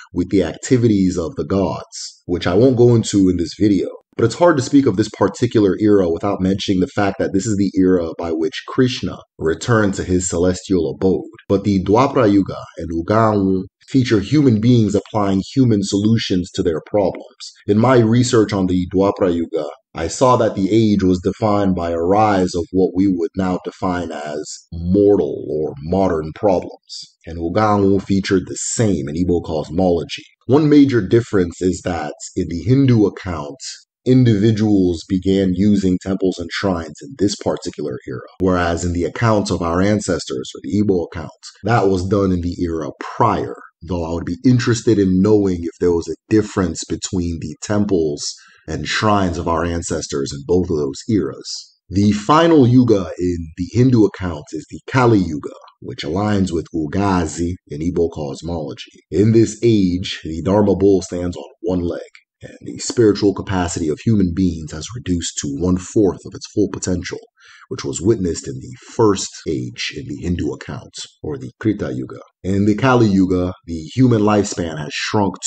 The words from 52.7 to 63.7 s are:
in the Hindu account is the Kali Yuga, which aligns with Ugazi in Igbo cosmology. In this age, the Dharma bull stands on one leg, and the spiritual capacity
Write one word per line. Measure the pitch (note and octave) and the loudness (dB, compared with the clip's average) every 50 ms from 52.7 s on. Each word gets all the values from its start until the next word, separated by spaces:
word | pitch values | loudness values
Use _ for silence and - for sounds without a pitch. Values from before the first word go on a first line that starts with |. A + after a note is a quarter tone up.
| B2 B2+ A#2+ A2+ A2 G2 F2+ - - - | 6 6 6 4 2 0 0 -6 -6 -4
in | F2 F2+ F2 E2+ E2 D#2+ D#2+ - | -2 -2 -2 -4 -8 -12 -10 -10
the | F2+ E2+ | -10 -4
Hindu | - A#2 B2 C3+ B2 A2+ G2+ | 0 2 2 4 4 4 4
account | F#2 - - F#2+ F2+ D#2+ D2 D2 - | 2 0 -4 -8 -6 -6 -8 -12 -12
is | - D#2 D2 - | -12 -14 -12 -14
the | - D#2 - - | -18 -16 -12 -4
Kali | - C3 B2+ A#2+ A2+ G2+ | 0 2 4 4 4 4
Yuga, | F2+ E2 D#2 C#2+ - - - - - - _ _ | 2 0 -4 -8 -10 -12 -16 -16 -20 -20 _ _
which | - - - - D2 | -14 -14 -12 -10 -8
aligns | C#2+ E2 G2 G#2 G#2+ G#2 G2 F#2+ D2+ | -6 -4 -2 -2 0 0 0 0 0
with | E2 E2 D#2 - - | -2 -6 -6 -6 -6
Ugazi | E2 D#2 D2+ D#2 F#2+ G2+ G2 F#2 F2+ E2 D#2 D2 D#2 F2 F2 F2+ - _ | -6 -6 -4 -4 -2 0 0 0 0 0 -2 -4 -4 -4 -4 -4 -8 _
in | _ D2 D2 | _ -10 -6
Igbo | E2 F2 D#2+ E2+ E2+ E2 | -6 -4 -2 -2 -2 -2
cosmology. | - D#2+ D2+ C#2 C2+ - D#2 D#2+ F2 E2 D2+ C2+ - - - - _ - _ _ | -4 -8 -8 -8 -10 -10 -10 -8 -8 -8 -8 -10 -12 -14 -18 -20 _ -20 _ _
In | D2+ F2 G#2 A2+ | 0 2 4 6
this | A2 A2+ A2 F#2 - - | 6 4 4 2 0 0
age, | - A#2 A2+ G#2 F#2+ F2+ F2 F2+ F#2+ - - - - | 2 2 4 4 2 2 0 -2 -4 -6 -10 -10 -10
the | D2+ D#2+ E2+ | -8 -8 -4
Dharma | D#2 F#2 G2 G#2+ G#2 G2+ F#2 | -2 2 2 4 4 2 2
bull | F2+ F#2+ G2+ G2 F2+ | 4 4 4 4 2
stands | F2+ - F#2+ F2 F2+ F2 E2+ | 0 -4 -6 -6 -6 -6 -8
on | D#2 - - - _ | -8 -14 -18 -16 _
one | - F2 F#2 F2+ | -6 -4 -2 -2
leg, | F2 E2+ D#2 C2 - - _ - _ _ _ _ | -2 -4 -6 -6 -10 -14 _ -20 _ _ _ _
and | - - - - | -20 -20 -20 -16
the | - - - - | -16 -14 -12 -10
spiritual | - - - B2 A2+ G#2 G2 G2+ G#2+ G2 F#2+ | -12 -4 0 4 4 4 4 4 2 0 0
capacity | - F#2 - G2 F2+ F2 E2+ | 0 -6 -4 -4 -2 -2 -2